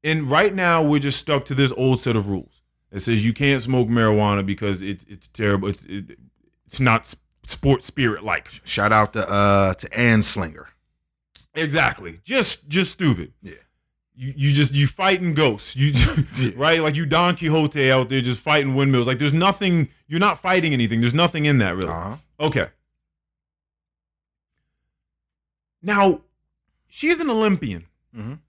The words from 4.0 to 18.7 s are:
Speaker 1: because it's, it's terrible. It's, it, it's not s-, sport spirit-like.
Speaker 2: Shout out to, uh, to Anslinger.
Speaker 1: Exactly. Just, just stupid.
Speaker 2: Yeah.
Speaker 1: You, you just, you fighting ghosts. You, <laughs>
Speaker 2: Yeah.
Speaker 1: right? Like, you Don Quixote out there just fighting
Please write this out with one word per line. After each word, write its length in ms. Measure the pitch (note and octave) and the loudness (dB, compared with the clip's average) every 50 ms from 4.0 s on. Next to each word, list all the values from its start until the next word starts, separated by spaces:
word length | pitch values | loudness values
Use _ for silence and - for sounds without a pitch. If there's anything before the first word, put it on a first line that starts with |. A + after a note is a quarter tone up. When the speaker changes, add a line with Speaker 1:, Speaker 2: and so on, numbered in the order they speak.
| A2+ A2 G#2+ G#2 G#2 G#2 G2+ G2+ G2 | 2 4 4 2 2 2 0 0 -2
Speaker 1:
because 340 | F#2+ G2 - A2 G2+ G2 F2+ | -4 -6 -4 -4 -4 -4 -4
it's, 240 | F#2+ G2+ G2 F2+ - _ | -6 -10 -10 -12 -14 _
it's 200 | G2+ - - - | -20 -20 -20 -20
terrible. 400 | _ - G#2+ G2+ G2+ G2 F#2+ G2+ | _ -4 0 0 0 0 -2 -4
It's, 160 | G2 - - | -8 -8 -10
it, 320 | - F#2+ G2+ F#2+ - - _ - _ _ _ _ _ _ _ _ | -14 -12 -12 -12 -14 -20 _ -20 _ _ _ _ _ _ _ _
it's 140 | _ - - | _ -6 -2
not 200 | C3 B2 A2+ A2+ | 0 2 2 0
s-, 140 | - - - - _ _ _ _ _ | -2 -8 -14 -16 _ _ _ _ _
sport 360 | - - - - C#3 C#3 - - | -12 -12 -2 0 0 0 0 -2
spirit-like. 640 | - _ D3 C3 A2+ G#2 D#2+ G2 G#2+ F2 C#2+ - - - - _ | -10 _ -4 -2 -2 -4 -4 -6 -6 -6 -6 -8 -14 -20 -20 _
Speaker 2:
Shout 280 | - - G2+ G2 G#2 | -8 -4 -2 0 4
out 200 | A2 A2 G#2 - - | 4 4 2 2 -2
to, 140 | A2+ F#2+ E2+ | -6 -4 -2
uh, 460 | G2+ G2+ G2+ G2+ G2+ G2 G2 F#2+ F#2 | 0 2 4 4 4 4 2 0 -2
to 140 | - - - | -4 -10 -8
Anslinger. 760 | - A2+ B2 A#2+ A2+ A2 G#2 - - A2+ F2+ D#2+ D#2 - - - _ _ _ _ _ _ _ _ _ _ _ _ _ - _ _ _ | -4 0 2 4 4 4 2 0 -2 -4 -6 -8 -10 -18 -20 -20 _ _ _ _ _ _ _ _ _ _ _ _ _ -20 _ _ _
Speaker 1:
Exactly. 680 | D#3 D#3+ D#3 C#3+ D#3+ C#3 - - - - E3+ E3 E3+ _ | -6 -4 -2 0 0 0 0 -2 -6 -14 -16 -16 -16 _
Just, 440 | - B3 C4+ G#3 - - - _ D3 | -4 -2 -2 0 -2 -4 -8 _ -4
just 240 | D3 F#3+ F#3 - | -2 -2 -2 -2
stupid. 400 | - - F3+ D3+ A2+ F2 D#2 - _ _ | -4 -2 0 0 0 0 -4 -14 _ _
Speaker 2:
Yeah. 120 | - F#2 E2 - _ _ _ _ _ _ _ _ _ _ _ | -20 -20 -20 -20 _ _ _ _ _ _ _ _ _ _ _
Speaker 1:
You, 180 | - B2+ C3+ C3+ | -12 -12 -12 -6
you 160 | D3 C#3 C#3+ | -2 0 2
just, 200 | C#3 C#3+ D3 C3+ | 2 2 2 2
you 140 | C3+ C#3+ C#3+ | 2 0 0
fighting 480 | C3 - - F#3 F#3+ F#3+ F#3 F3+ F3 D#3 | 0 0 0 0 0 0 2 0 -2 0
ghosts. 420 | D3+ D#3 C3 G#2+ G#2 - - - | 2 2 2 0 -2 -8 -10 -4
You, 160 | B2+ C#3 D3 C#3+ B2+ B2 A2 - | -2 -2 0 4 4 4 4 4
<laughs> 220 | D#3+ C3 - - | 0 -4 -4 -4
Speaker 2:
Yeah. 160 | C3+ B2+ A#2 F#2 | -4 -4 -4 -2
Speaker 1:
right? 240 | A#2+ C#3 D#3+ E3 E3 | -2 0 2 2 2
Like, 120 | D#3 D#3 C#3 | 2 0 -2
you 80 | D3+ E3 | -2 -2
Don 320 | C#3+ D#3 E3 F3 F3+ F3 | 0 0 2 2 2 0
Quixote 540 | F3 E3+ D#3 D#3 D#3+ D3+ D3 - D3 C3+ C3 | -2 -2 0 2 2 0 0 0 0 2 4
out 180 | C3 C3 B2+ A2+ | 4 2 2 0
there 120 | C3+ C3+ | -2 -2
just 180 | B2 B2 B2+ G#2 | -2 -2 -4 -4
fighting 340 | - D3+ D3 D3+ C#3 C3+ | -2 0 0 2 2 2